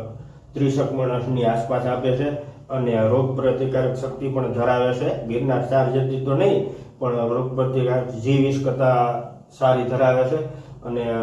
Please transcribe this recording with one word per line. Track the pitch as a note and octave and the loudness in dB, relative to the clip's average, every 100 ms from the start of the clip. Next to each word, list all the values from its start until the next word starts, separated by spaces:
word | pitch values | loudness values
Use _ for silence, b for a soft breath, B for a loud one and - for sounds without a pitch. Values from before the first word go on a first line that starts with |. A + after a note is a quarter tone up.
| - B B B - | -6 B B B -12
ત્રીસ | C#3+ C#3 C#3+ C3+ | -2 0 2 0
મણની | C3+ B2+ B2 C3 B2 | -2 -2 -2 -2 0
આસપાસ | A#2 A2+ - B2+ B2+ | 0 0 0 -2 -2
આપે | B2+ C3 C3 | -2 0 0
છે | D3 C#3+ B B - | -2 -4 B B -8
અને | C3 A#2+ A2+ A2 | -4 0 2 4
રોગ | B2+ C3 C3 | 2 2 0
પ્રતિકારક | C3 - C3+ C3 B2+ | 0 0 0 0 0
શક્તિ | - C3+ - C3+ | -2 -6 -6 -4
પણ | B2+ A#2 | -2 -2
ધરાવે | A2 B2 B2 B2 | 0 2 2 2
છે. | B2 - - A2+ | 0 -2 -4 -4
ગિરનાર | A#2+ C3+ B2+ - | -2 0 0 0
ચાર | C3+ B2+ | 2 2
જેટલી | C3 C3 C3 | 2 0 -2
તો | C#3 | 0
નહીં, | C#3 G3+ - B B B - | 2 4 2 B B B -6
પણ | B2+ A#2+ A#2 | -2 0 0
રોગ | B2 C3 | -2 -2
પ્રતિકારક | C3 C3 C3 B2 B2+ B2+ | 0 0 0 0 0 -2
જી | A2+ B2+ C#3 | -4 2 4
વીસ | C3+ C#3 | 4 2
કરતાં | C3+ C3 C3 B2+ A#2+ - - - - - | -2 2 4 4 2 0 -6 -14 -20 0
સારી | C3 B2+ | 2 4
ધરાવે | A#2+ B2+ C3 B2+ | 2 2 4 4
છે. | C3 D#3 - B B B | 2 0 -4 B B B
અને | A#2+ A#2+ A#2 A2+ | -6 -4 -2 -2